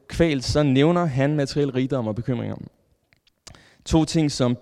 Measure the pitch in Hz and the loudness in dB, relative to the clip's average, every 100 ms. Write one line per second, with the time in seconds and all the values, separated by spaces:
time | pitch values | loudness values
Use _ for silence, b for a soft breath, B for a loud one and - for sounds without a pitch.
0 | - - 170 139 - 147 147 131 151 175 | -12 0 2 2 0 2 4 4 4 2
1 | 170 135 139 151 135 151 143 127 131 135 | 0 0 0 0 -2 -2 -2 -2 -2 -2
2 | 107 104 135 117 107 107 - _ _ _ | -4 -4 -4 -4 -4 -8 -12 _ _ _
3 | _ _ _ _ - B B B - 160 | _ _ _ _ -20 B B B 0 2
4 | 151 165 147 - 123 123 | 2 0 0 0 -2 0